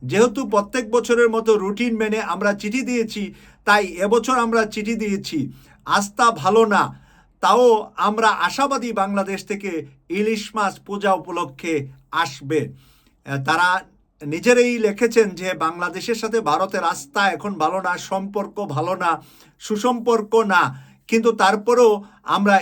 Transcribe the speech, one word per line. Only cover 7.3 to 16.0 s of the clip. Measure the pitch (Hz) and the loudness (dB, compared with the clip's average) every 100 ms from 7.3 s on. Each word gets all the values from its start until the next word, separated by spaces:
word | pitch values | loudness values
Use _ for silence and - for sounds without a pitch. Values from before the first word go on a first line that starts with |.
| _ | _
তাও | 175 220 247 214 - - | 2 6 6 4 0 -4
আমরা | 196 214 220 | -2 2 0
আশাবাদী | 196 175 - 277 269 233 | 2 -2 0 -2 -2 -4
বাংলাদেশ | 208 196 202 190 196 | -2 -2 -2 -4 -6
থেকে | - 202 202 165 135 _ - | -8 -8 -8 -8 -10 _ -8
ইলিশ | 185 214 220 - | -4 -2 -2 -6
মাছ | 220 196 - | -4 -4 -4
পূজা | - 202 202 | -10 -2 0
উপলক্ষে | 185 180 175 170 - 175 156 135 - _ | 0 -2 -6 -8 -8 -4 -4 -4 -14 _
আসবে।" | 156 165 - 139 156 135 - _ _ _ _ | -4 -4 -6 -4 -2 -4 -10 _ _ _ _
আহ, | 135 139 | -8 -4
তারা | 131 165 180 185 - _ _ - 147 | 0 2 2 0 -4 _ _ -14 -8
নিজেরাই | 165 220 247 247 240 | -2 4 4 4 2
লিখেছেন | 214 202 233 226 208 | -2 0 2 4 2
যে | 175 185 | 0 -6
বাংলাদেশের | 180 160 175 175 175 | -4 -4 -2 -6 -6